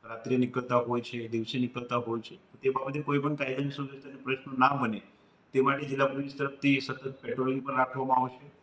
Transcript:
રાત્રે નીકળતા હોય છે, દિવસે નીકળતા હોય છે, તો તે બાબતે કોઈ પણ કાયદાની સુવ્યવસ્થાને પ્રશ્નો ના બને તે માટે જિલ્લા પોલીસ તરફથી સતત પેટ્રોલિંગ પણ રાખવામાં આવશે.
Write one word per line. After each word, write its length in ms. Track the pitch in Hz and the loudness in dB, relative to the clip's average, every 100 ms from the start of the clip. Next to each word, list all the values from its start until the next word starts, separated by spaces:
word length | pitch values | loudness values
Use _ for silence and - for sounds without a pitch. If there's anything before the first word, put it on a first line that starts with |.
રાત્રે 320 | 110 113 - 127 | -12 -12 0 2
નીકળતા 400 | 123 127 123 123 | 2 0 2 2
હોય 240 | 120 120 | 2 -2
છે, 280 | 120 120 113 | -2 -8 -4
દિવસે 300 | 113 110 127 | -4 -2 -2
નીકળતા 380 | 123 123 123 123 | -2 -2 -2 -2
હોય 240 | 117 113 | 0 -4
છે, 160 | - 113 | -6 -18
તો 220 | _ - | _ -2
તે 80 | 135 | 0
બાબતે 300 | 131 131 143 | 0 -2 -4
કોઈ 180 | 147 143 | 0 0
પણ 160 | 143 | 0
કાયદાની 360 | 147 131 131 143 | -2 -2 -2 -4
સુવ્યવસ્થાને 460 | 139 139 - - - | -4 -8 -10 -16 -12
પ્રશ્નો 380 | 127 135 143 131 | -4 -4 -4 4
ના 100 | 131 | 4
બને 340 | 139 120 104 - _ _ _ _ | 4 0 -2 -8 _ _ _ _
તે 80 | 131 | 2
માટે 260 | 131 139 143 | 4 2 -2
જિલ્લા 200 | 135 139 | 2 2
પોલીસ 300 | 139 139 - | 2 -6 -4
તરફથી 420 | 143 - 139 135 | -4 0 2 2
સતત 420 | 131 131 135 - | 0 -6 -6 -8
પેટ્રોલિંગ 420 | - 127 131 131 | -6 -2 0 0
પણ 120 | 131 135 | 0 0
રાખવામાં 400 | 131 135 131 131 | 0 0 2 2
આવશે. 340 | 131 - 143 - | 2 -4 -20 -20